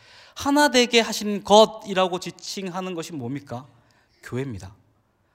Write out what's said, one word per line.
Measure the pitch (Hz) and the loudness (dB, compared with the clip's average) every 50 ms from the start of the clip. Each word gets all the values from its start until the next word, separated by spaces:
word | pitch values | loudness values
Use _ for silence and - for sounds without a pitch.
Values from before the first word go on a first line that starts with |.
| _ _ - - - - _ | _ _ -20 -20 -20 -20 _
하나 | - - 277 277 294 294 294 | -6 -2 0 2 4 4 4
되게 | 294 254 247 233 240 233 | 4 2 2 4 2 2
하신 | 220 226 220 - 208 208 208 202 - | 2 2 -2 -6 -4 -4 -6 -6 2
것이라고 | - 202 214 220 214 220 - - - 196 180 190 185 175 180 | 6 8 8 8 8 4 -4 -12 -4 -2 0 0 0 -2 -6
지칭하는 | - 180 - - - - - 202 190 185 165 185 185 185 185 | -8 -10 -14 -14 -14 -12 -12 -10 -10 -8 -8 -8 -8 -8 -8
것이 | 165 160 - 175 | -10 -10 -10 -10
뭡니까? | 147 123 117 135 143 139 - 117 120 143 - _ _ _ _ _ _ _ _ _ _ - | -10 -8 -8 -10 -10 -10 -12 -12 -12 -14 -16 _ _ _ _ _ _ _ _ _ _ -16
교회입니다. | - - 123 135 139 117 95 92 92 - _ _ _ _ _ _ _ _ _ _ _ | -10 -8 -8 -6 -8 -10 -12 -14 -16 -20 _ _ _ _ _ _ _ _ _ _ _